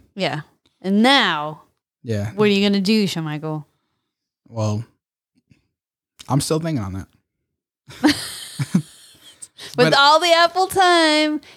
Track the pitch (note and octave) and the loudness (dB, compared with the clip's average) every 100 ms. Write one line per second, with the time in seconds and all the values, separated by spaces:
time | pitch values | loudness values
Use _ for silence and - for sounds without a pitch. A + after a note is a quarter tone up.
0 | _ G3 E3+ D3+ - _ _ _ F#3 G3+ | _ -8 -6 -6 -12 _ _ _ -2 2
1 | A#3+ C#4 G3+ D#3 D3+ D#3 _ _ _ _ | 4 4 2 -2 -6 -12 _ _ _ _
2 | A#2+ G#2+ G#2 F#3+ G#3 G3 G3+ G3+ F#3+ A3 | -6 -6 -6 0 2 2 2 0 0 0
3 | G3 E3+ D#3+ D3+ D#3 D#3 - _ _ _ | 0 -4 -8 -8 -8 -8 -10 _ _ _
4 | _ _ _ _ _ A2+ A2 G#2+ A2+ _ | _ _ _ _ _ -6 -4 -4 -8 _
5 | _ _ _ _ _ _ _ _ _ _ | _ _ _ _ _ _ _ _ _ _
6 | _ _ - C3+ - D#3+ E3 C#3+ F#2+ F#2+ | _ _ -4 -4 -2 -4 -4 -6 -6 -10
7 | - _ _ _ _ _ _ _ _ - | -14 _ _ _ _ _ _ _ _ -4
8 | D#4 - - - - - C#3 E3+ - - | -2 -2 -8 -16 -18 -12 -4 -4 -6 -18
9 | _ _ _ _ - _ - - - C#4 | _ _ _ _ -20 _ -14 0 2 4
10 | C#4+ D#4 F4 E4 E4+ F4 F#4 F#4 F4+ E4+ | 6 4 4 4 2 2 -2 2 4 4
11 | D#4+ D4+ D4+ D#4 - | 4 2 0 -4 -8